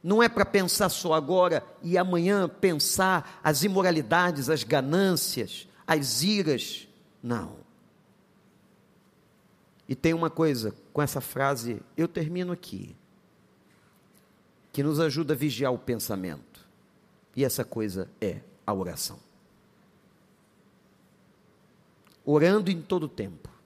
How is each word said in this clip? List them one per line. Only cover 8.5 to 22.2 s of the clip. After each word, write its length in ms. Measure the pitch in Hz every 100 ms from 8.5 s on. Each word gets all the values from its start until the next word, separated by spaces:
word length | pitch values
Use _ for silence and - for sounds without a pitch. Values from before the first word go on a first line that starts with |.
| _ _ _ _ _ _ _ _ _ _ _ _ _ -
E 60 | 131
tem 180 | 165
uma 160 | 165 165
coisa, 440 | 160 160 131 110 - -
com 80 | -
essa 180 | 143 139
frase, 640 | - 135 139 131 117 110 - -
eu 100 | 170
termino 460 | 175 156 180 180
aqui, 420 | 175 - 95 95 - _ _ _ _ _ _ _ _ _ _ _ _ _ _ _ _ _
que 120 | -
nos 180 | 143 151
ajuda 320 | 160 139 147
a 40 | 147
vigiar 360 | 147 113 135
o 40 | 123
pensamento. 880 | - 117 - 98 92 73 - - - _ _ _ _ _ _ -
E 80 |
essa 220 | 131 - 117
coisa 440 | 117 107 92 90 -
é 180 | 104 78 - _ -
a 80 |
oração. 460 | 98 90 76 - - _ _ _ _ _ _ _ _ _ _ _ _ _ _ _ _ _ _ _ _ _ _ _ _ _ _ _ _ _ _